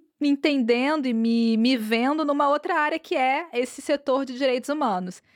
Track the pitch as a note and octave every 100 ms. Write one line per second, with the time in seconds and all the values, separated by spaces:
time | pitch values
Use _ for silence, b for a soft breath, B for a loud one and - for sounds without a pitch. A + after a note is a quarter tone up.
0 | _ _ D4 C#4 D#4 C#4 A#3 A#3+ C4+ D#4
1 | C4 A3+ A3+ A#3 A3+ A3 A#3+ C4 G#3+ A3+
2 | B3+ D#4 D4 C#4+ C#4+ D4 F#4 E4+ D4+ D#4+
3 | - D#4+ C4 C#4 E4 A#3+ B3+ - - C#4+
4 | C#4+ C4 C4+ B3 C4+ B3+ B3 D4 C4+ F#3
5 | F#3 - b